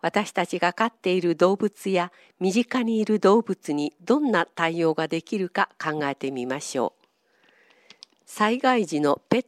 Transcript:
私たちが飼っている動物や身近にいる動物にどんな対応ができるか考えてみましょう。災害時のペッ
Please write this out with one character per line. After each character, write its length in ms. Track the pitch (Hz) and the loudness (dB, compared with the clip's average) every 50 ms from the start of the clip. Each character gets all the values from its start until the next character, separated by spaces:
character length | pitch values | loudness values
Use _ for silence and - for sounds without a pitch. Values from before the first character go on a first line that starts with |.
私 300 | - 165 - 208 208 - | -4 0 0 0 -2 -2
た 160 | - - 180 - | -2 -4 -4 -2
ち 100 | - 175 | -2 -2
が 160 | - 175 180 | -2 -2 0
飼 140 | - 220 240 | 0 -2 -4
っ 60 | _ | _
て 200 | _ - 190 180 | _ -2 0 0
い 80 | 185 | 2
る 140 | 170 175 170 | 2 0 2
動 200 | 151 180 180 196 | 4 4 2 4
物 340 | 196 - 208 _ - - 196 | 2 -2 -4 _ -4 -6 -2
や 220 | 190 180 175 180 _ - - _ _ _ | -2 -2 -2 -2 _ -20 -20 _ _ _
身 120 | 180 190 | -2 0
近 320 | 185 226 240 _ - 254 240 | 2 2 0 _ -2 -2 -2
に 160 | 226 226 220 | 0 0 0
い 60 | 214 | 0
る 140 | 208 214 208 | 2 0 4
動 220 | - 190 196 233 | 6 6 6 6
物 300 | 226 - 190 _ _ - | 4 0 -6 _ _ -6
に 220 | 147 147 147 147 _ _ | -4 -4 -4 -6 _ _
ど 180 | 175 175 226 302 | -2 0 0 2
ん 120 | 302 269 | 2 2
な 160 | 214 175 170 - | 2 2 0 0
対 360 | _ - 170 165 165 170 170 | _ -4 -2 -2 0 0 0
応 120 | 160 156 | 0 0
が 120 | - 160 151 | 0 -2 -2
で 140 | 160 165 | -4 -6
き 160 | - - - 208 | -4 -4 -4 -4
る 120 | 190 175 | -4 -4
か 200 | _ - - - _ _ | _ -2 -4 -4 _ _
考 220 | - 160 151 156 147 143 | -6 -6 -4 -4 -4 -4
え 80 | 139 | -6
て 160 | _ - 135 | _ -6 -8
み 160 | 135 131 123 127 | -6 -6 -6 -6
ま 120 | 131 143 | -6 -8
し 200 | 143 - - 135 | -8 -6 -4 -2
ょ 140 | 117 92 _ _ | -2 -2 _ _
う。 60 | _ _ _ _ _ _ _ _ _ _ _ _ _ _ _ _ _ _ - _ - _ _ _ _ | _ _ _ _ _ _ _ _ _ _ _ _ _ _ _ _ _ _ -20 _ -20 _ _ _ _
災 340 | _ - - 208 214 233 254 | _ -4 -2 0 0 0 0
害 260 | - 269 254 240 208 | 0 0 2 2 0
時 140 | 151 165 147 | -2 -2 0
の 220 | 147 143 139 - _ _ | 2 2 0 0 _ _
ペ 100 | - 240 | -2 -2
ッ 60 | 254 | -2